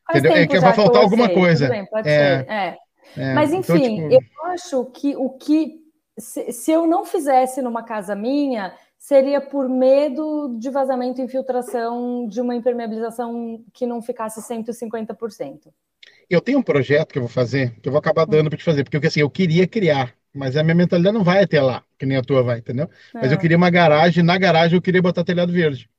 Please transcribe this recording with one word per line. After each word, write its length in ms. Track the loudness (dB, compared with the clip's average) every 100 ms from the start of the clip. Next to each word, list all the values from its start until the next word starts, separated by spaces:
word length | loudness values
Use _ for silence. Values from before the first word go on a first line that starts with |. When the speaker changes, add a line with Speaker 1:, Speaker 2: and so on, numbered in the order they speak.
| -2
Speaker 1:
Faz 120 | 2
Speaker 2:
Entendeu? 140 | 4
É 20 | 4
Speaker 1:
tempo 100 | 4
Speaker 2:
que 100 | 4
Speaker 1:
já 0 |
Speaker 2:
vai 120 | 4
Speaker 1:
que 80 | 6
eu 40 |
Speaker 2:
faltar 180 | 4 6
alguma 220 | 4 4
Speaker 1:
orcei, 100 | 4
tudo 60 | 4
Speaker 2:
coisa. 280 | 4 2 0
Speaker 1:
bem, 180 | -2 -6
pode 220 | -6 0
Speaker 2:
É. 20 |
Speaker 1:
ser. 400 | 2 2 0 -2
É. 280 | -6 -6 -8 _ _ _ -8
Speaker 2:
É, 180 | -4
Speaker 1:
Mas, 180 | 0 0
Speaker 2:
então, 240 | -2 0 0
Speaker 1:
enfim, 240 | 0 -2
Speaker 2:
tipo 80 | 2
Speaker 1:
eu 320 | 2 2 -12 -8
acho 320 | -8 -6 -6 -6
que 300 | -6 -6 -4
o 140 | -6
que, 500 | -6 0 0 0 -8 _ _ _ -20
se, 340 | -14 -12 -10
se 180 | -8 0
eu 140 | 2 2
não 180 | 0
fizesse 580 | -2 -4 2 2 2 -2
numa 200 | -6 -8
casa 320 | -8 -10 -8
minha, 600 | -6 -4 -2 -2 -4 -8 -14 _ _
seria 420 | 2 4 4 0
por 280 | -4 -4 -2
medo 880 | 2 4 4 2 -4 -6 -6 -6 -8
de 120 | -6
vazamento 500 | -4 -2 -2 -4 -6
e 40 |
infiltração 1040 | -6 -6 -6 -6 -6 -6 -6 -6 -6 -6 -8
de 120 | -6
uma 140 | -4 -4
impermeabilização 1080 | -4 -4 -6 -8 -8 -8 -10 -8 -10 -14 -16
que 140 | -8 -8
não 160 | -8
ficasse 400 | -10 -10 -10 -12
cento 280 | -12 -10 -10
e 40 |
cinquenta 400 | -10 -10 -10 -10
por 160 | -10 -12
cento. 420 | -10 -14 -14 _ _ _ _ -20 _ -2
Speaker 2:
Eu 120 | -2
tenho 180 | 0 -2
um 40 |
projeto 500 | 0 0 2 0 0
que 60 | -6
eu 40 |
vou 60 | -6
fazer, 480 | -4 -2 -2 -4 -6
que 80 | -4
eu 40 |
vou 60 | -2
acabar 280 | 0 0 2
Speaker 1:
Hum. 40 |
Speaker 2:
dando 180 | 2 0
pra 80 | -2
te 60 |
fazer, 180 | -2 0
porque 120 | 0 -2
eu, 40 | -2
assim, 120 | 0
eu 100 | -2
queria 360 | 0 0 2 0
criar, 480 | 0 0 0 -2 _ _
mas 240 | -10 -4 0
a 60 |
minha 100 | 2
mentalidade 400 | 4 2 2 2 2
não 80 |
vai 180 | 2 2
até 180 | 4 2
lá, 240 | 2 -2 _ -8
que 80 | -4
nem 100 | -2
a 60 |
tua 200 | 0 0
vai, 160 | 2 -2
entendeu? 300 | -6 -8 -8 _ _ -4
Mas 100 | 0
eu 60 | 2
Speaker 1:
Ah. 40 |
Speaker 2:
queria 160 | 2 4
uma 140 | 4
garagem, 520 | 6 4 6 4 4
na 140 | 2 2
garagem 380 | 2 2 4 2
eu 60 |
queria 200 | 2 0
botar 200 | 0 -2
telhado 280 | -2 -2 -2
verde. 360 | 0 -2 -2 -14